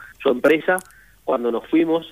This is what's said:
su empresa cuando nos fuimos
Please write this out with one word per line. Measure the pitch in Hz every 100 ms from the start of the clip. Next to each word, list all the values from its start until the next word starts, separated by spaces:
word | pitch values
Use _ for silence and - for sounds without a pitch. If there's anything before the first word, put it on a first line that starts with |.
| - -
su | 135
empresa | 123 139 156 185 185 - - _ _
cuando | - 131 120
nos | 113 -
fuimos | 160 165 165 160